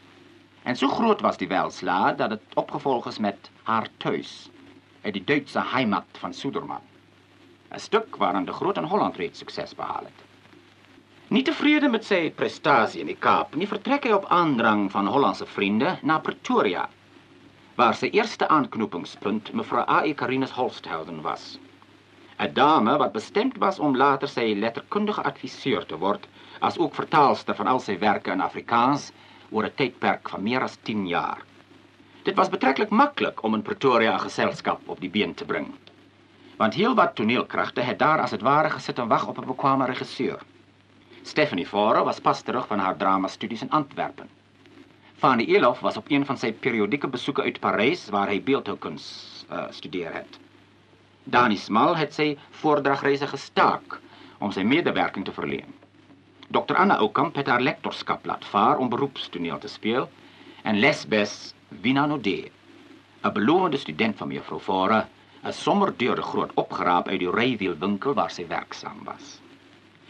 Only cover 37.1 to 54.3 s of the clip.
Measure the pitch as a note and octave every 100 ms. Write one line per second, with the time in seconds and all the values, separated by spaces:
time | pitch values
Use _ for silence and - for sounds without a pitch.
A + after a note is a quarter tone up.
37.1 | - A2 A#2+ - - F2+ - B2+ - D3
38.1 | D#3+ B2 G#2 A2+ D3 D#3 C#3+ - C3+ A#2
39.1 | D3 - B2+ B2 C3 C#3 C3+ B2+ C3 C3+
40.1 | - G#2+ - - - _ _ _ _ -
41.1 | - - - D3 F#2 - G2+ G#2+ D#3 B3+
42.1 | - D3+ - - A#2+ B2+ G#2 F#2+ F#2 G2
43.1 | F#2+ F#2+ - G#2+ A2+ B2+ D3+ C#3+ - -
44.1 | - - _ _ _ - - - _ -
45.1 | - D3+ A#2+ G#2+ F#3+ B2+ B2+ G2 G2+ -
46.1 | C#3+ C#3 B2+ A#2+ A2 C3 A#2 G2+ C#3+ D3
47.1 | B2+ - C3+ B2+ A#2+ G#2+ F#2 A#2 F3 -
48.1 | G2+ G2 G2 F2+ C3+ G#2 F#2 F#2 D2+ -
49.1 | - - - - E2+ - - - F2+ E2
50.1 | E2 - - - - _ _ _ _ _
51.1 | _ - B2+ B2 G2 - G#2 D3+ E3 C#3+
52.1 | - D3+ D3 - - D#3 D3 C#3 C#3 C#3
53.1 | C#3 C#3+ C#3 - - D3 - - - -
54.1 | - -